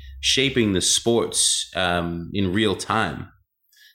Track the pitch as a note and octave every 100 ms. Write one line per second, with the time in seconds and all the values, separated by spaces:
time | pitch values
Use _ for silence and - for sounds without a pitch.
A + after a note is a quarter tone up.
0 | - - - C3+ C3+ B2+ G#2+ F#2 - -
1 | A#2 A#2 - - - - - F2 F2+ F2
2 | E2+ E2+ E2+ G2+ F#2+ G2+ G#2+ F2+ - A2
3 | F2+ C2 F#2 _ _ _ _ _ -